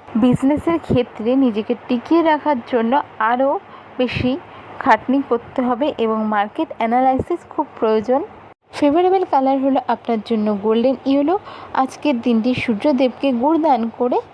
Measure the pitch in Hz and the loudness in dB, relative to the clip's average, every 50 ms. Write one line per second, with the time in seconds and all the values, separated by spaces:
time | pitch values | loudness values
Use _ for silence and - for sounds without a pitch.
0 | - - - 226 226 247 247 - - 269 302 277 - 330 339 311 - - 226 247 | -14 -4 -2 2 4 4 4 4 2 2 0 2 0 0 -2 -2 -2 0 0 0
1 | 240 - - - 214 226 254 269 269 247 202 214 208 - 240 214 - - 247 233 | 0 -2 -6 -6 -2 0 2 2 2 2 2 -2 -2 -4 -4 -6 -4 -4 -4 -4
2 | - - 320 339 320 320 302 294 - 302 294 233 226 - - 226 226 226 254 285 | 0 2 2 2 4 4 2 2 0 -2 -2 -2 -2 -2 -2 0 0 2 0 0
3 | - - - - 214 220 240 247 269 277 302 392 - - - - - - - - | -2 -4 -6 -2 0 0 2 2 2 0 0 -2 -6 -10 -20 -20 -20 -14 -4 -4
4 | 254 233 - - - 247 262 349 - - - - - - - - - 277 226 214 | -4 -2 -2 -2 -2 -2 -2 -4 -8 -14 -20 -20 -20 -18 -12 -4 2 2 2 2
5 | - - 254 277 269 - 240 233 - - - - 254 247 247 226 285 311 - - | 2 0 0 0 0 0 -2 -4 -4 -6 -6 -2 -2 0 0 0 -2 -2 -2 -2
6 | 226 220 220 220 220 214 214 208 202 208 - - 320 - - - 226 220 233 254 | -2 -2 0 -2 -2 -2 0 0 -2 -2 -2 -6 -6 -6 -4 -4 -2 0 2 2
7 | 262 262 262 262 - - 349 339 - - - - 294 - - - 247 220 220 220 | 2 2 2 0 -2 -4 -6 -6 -6 -10 -6 -6 -6 -6 -4 -2 0 2 2 0
8 | 214 233 254 277 381 440 - - - - - _ _ _ - - 302 285 285 339 | 0 0 0 0 -2 -4 -12 -20 -20 -20 -20 _ _ _ -6 0 2 2 4 4
9 | 359 370 370 381 370 - - 277 262 269 269 277 262 277 262 269 - - 233 226 | 2 4 2 2 0 2 0 2 2 2 0 2 2 0 0 0 0 -2 -4 -4
10 | - - 233 220 208 - 233 220 208 214 214 196 196 220 220 233 233 262 262 - | -2 -4 -4 -4 -2 -2 -2 0 0 0 -2 -2 0 0 2 2 2 2 0 0
11 | - 269 277 285 285 302 359 415 - - - - - - - - 262 262 - - | 0 0 2 2 2 2 0 -2 -4 -8 -18 -18 -16 -8 -2 -2 -2 -2 -4 -4
12 | - 294 277 233 233 247 233 226 214 247 254 - - - 226 202 - 302 294 247 | -2 -2 0 0 0 0 0 2 2 0 -2 -2 -2 -2 -2 0 0 0 2 2
13 | 269 247 - - - 277 254 233 240 294 330 330 311 320 269 226 226 226 - - | 2 0 0 -2 -2 -2 0 0 2 2 2 2 2 2 2 2 0 -4 -4 -2
14 | 240 247 285 440 - - | -2 0 0 -2 -4 -6